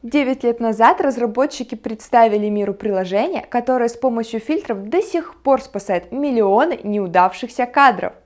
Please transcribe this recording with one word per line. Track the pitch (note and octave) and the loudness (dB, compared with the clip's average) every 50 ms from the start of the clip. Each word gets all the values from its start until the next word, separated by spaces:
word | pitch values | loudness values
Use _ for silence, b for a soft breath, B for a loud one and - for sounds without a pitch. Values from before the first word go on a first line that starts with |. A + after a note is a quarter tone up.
| - | -12
Девять | A#3 - D4 C#4+ B3+ C4 C4+ - | -2 0 0 2 2 -2 0 0
лет | A#3+ A#3 A#3 | -2 -2 0
назад | A#3 A3+ G#3+ G#3 A3+ B3 F#4 - F4+ | -2 -2 2 4 4 4 4 4 0
разработчики | C#4 A#3 A#3 A#3+ A3+ G#3+ B3 C4 - - - B3 - - | -2 0 0 -4 -2 0 0 -2 -2 -2 -8 -10 -10 -10
представили | A3 _ - A3+ A3 - - - A#3+ A3+ A3+ G#3 G#3+ G#3 G#3+ | -10 _ -10 -10 -10 -8 2 4 6 6 6 4 0 0 0
миру | G#3 G#3 G3+ G3 G3 | 0 -2 -2 -2 -4
приложение, | G3+ - G#3+ G3+ F#3+ F#3 F3+ F#3 G3+ B3 F4 F#4+ B3+ - | -4 -4 -2 -2 -2 -2 0 0 0 0 0 -4 -6 -8
которое | - - B3 A#3+ B3 B3+ B3+ A#3+ A#3 | -4 -4 -4 0 0 0 2 0 0
с | A#3+ | -2
помощью | - - C4 A#3 A3+ A#3 A3+ - A3+ | 0 -2 -2 0 0 -6 -4 -6 -8
фильтров | A3 - D#4 F#4 - - A3+ G3 G3 G#3+ | -4 -4 -4 -4 -2 -4 -6 -6 -6 -2
до | B3+ F4+ G#4+ | 0 0 0
сих | - - E4+ D#4+ - - _ _ | 0 -2 -4 -4 -4 -16 _ _
пор | C#4 C4+ B3+ | 2 2 2
спасает | C4 - - G3+ - - G3 F3 F3 - | 0 -6 -12 -10 -4 -2 -4 -4 -4 -6
миллионы | - C4 C#4+ D4 B3+ A#3 G#3+ G3 G3 A3 C#4 E4+ D#4 - - | -8 -4 -4 -2 0 2 2 4 4 4 4 2 -2 -6 -6
неудавшихся | G#3 G#3 G#3 G3 F3+ E3 F#3 F3+ F#3+ F#3 - - A#3 - - B3 | -4 -4 -4 -4 0 2 2 2 2 0 -4 -12 -10 -6 -6 -6
кадров. | A#3+ - D4 C#4 C4+ A3 F#3 F#3+ - - - _ | -2 2 4 4 4 4 2 -6 -8 -8 -12 _